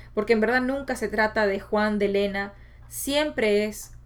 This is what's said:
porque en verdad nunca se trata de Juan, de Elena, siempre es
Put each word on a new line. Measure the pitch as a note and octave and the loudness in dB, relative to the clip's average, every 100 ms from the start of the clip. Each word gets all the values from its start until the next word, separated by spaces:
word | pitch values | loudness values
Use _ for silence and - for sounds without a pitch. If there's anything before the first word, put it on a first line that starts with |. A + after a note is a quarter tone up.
| - | -8
porque | - G#3+ | -4 2
en | A3+ | 2
verdad | G#3+ B3+ | 4 2
nunca | B3+ C#4 C4+ B3+ | 0 -2 -4 -4
se | G#3 | -2
trata | G#3+ G#3+ A3 G3+ | 0 2 2 0
de | G3 | 0
Juan, | - G#3 G#3+ G#3 | 0 0 2 2
de | G3+ | 2
Elena, | G3 G3+ G3 G3+ - - - - | 2 0 -2 -6 -10 -20 -20 -14
siempre | - C4+ C#4+ D4+ D4 G#3+ G#3 G#3+ | -8 -2 0 0 0 2 2 0
es | G#3 - - | -6 -14 -18